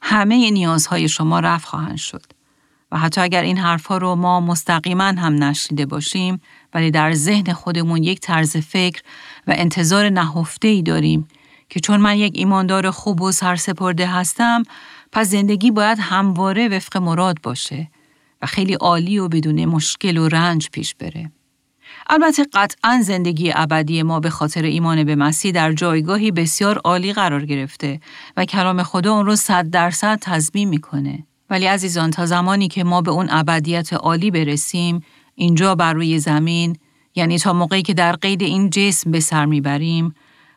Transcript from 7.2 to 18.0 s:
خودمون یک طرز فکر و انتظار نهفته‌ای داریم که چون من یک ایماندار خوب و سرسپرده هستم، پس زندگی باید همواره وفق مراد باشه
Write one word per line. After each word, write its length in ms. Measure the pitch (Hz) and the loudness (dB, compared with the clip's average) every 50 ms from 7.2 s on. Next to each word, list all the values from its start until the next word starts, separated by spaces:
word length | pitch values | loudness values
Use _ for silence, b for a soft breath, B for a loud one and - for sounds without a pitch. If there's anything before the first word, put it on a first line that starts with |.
| 143 185 208 208 180 180 170 | 0 2 2 0 0 -2 -4
خودمون 500 | - - 175 170 170 165 165 165 165 156 | -4 -4 -4 -4 -2 0 0 0 0 0
یک 160 | 175 190 - | 0 -2 -4
طرز 380 | - - 170 160 160 151 - | -4 -2 0 0 0 0 -2
فکر 440 | 160 156 - - 190 185 180 165 - B B B B B B B B B | -4 -4 -2 0 0 0 0 -2 -6 B B B B B B B B B
و 60 | - - | -2 0
انتظار 520 | - 175 170 - 185 165 156 185 202 208 208 | 0 0 0 0 0 0 2 2 2 2 2
نهفته‌ای 720 | 190 180 165 156 151 170 160 - - - - 220 214 190 | 2 2 0 0 -2 -4 -4 -4 -4 0 2 2 2 2
داریم 460 | 160 165 160 156 151 156 156 156 156 b b b b b b b b b | 2 0 0 2 2 2 2 0 -2 b b b b b b b b b
که 100 | - 175 | -8 -6
چون 200 | - - 202 202 | 0 2 4 4
من 180 | 208 208 208 | 4 4 4
یک 160 | 208 208 202 - | 2 2 0 0
ایماندار 560 | - 190 196 190 190 190 180 190 190 185 190 | 0 0 2 2 2 2 2 0 0 0 -2
خوب 300 | 180 - - 208 190 165 | -4 -4 -4 -2 -2 0
و 100 | 185 190 | 0 0
سرسپرده 760 | 180 - 190 180 180 170 - 202 180 - 190 180 175 170 180 | -2 0 0 -2 -2 -2 -2 -4 -4 -2 -2 -2 0 0 -2
هستم، 560 | 180 185 180 180 - - - 233 233 233 233 226 B B B B B B B B B | -2 -2 -2 -2 -2 -2 0 2 2 2 0 0 B B B B B B B B B
پس 160 | - 220 220 | -2 -2 0
زندگی 440 | 180 202 202 202 202 208 185 208 247 | 2 2 2 2 2 2 2 2 2
باید 260 | 214 214 208 214 226 214 | 4 4 2 2 2 0
همواره 640 | 180 - 185 190 196 196 180 175 190 190 190 220 240 | -2 -2 0 0 2 2 2 0 0 0 0 0 0
وفق 300 | 220 196 185 - - - | 0 0 -2 -4 -4 -4
مراد 400 | 190 180 170 165 170 185 185 170 156 - | -2 0 0 0 2 0 0 -2 -2 -6
باشه 440 | 120 127 - - - 143 139 160 151 b b | -8 -8 -8 -8 -8 -8 -10 -10 -12 b b